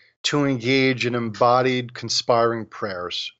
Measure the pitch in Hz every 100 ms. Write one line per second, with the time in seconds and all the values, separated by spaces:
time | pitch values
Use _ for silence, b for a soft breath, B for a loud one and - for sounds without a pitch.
0 | b b - 147 139 131 113 135 131 123
1 | 120 120 117 104 120 123 127 127 123 -
2 | 113 - - 117 117 117 104 - 107 92
3 | 90 - - -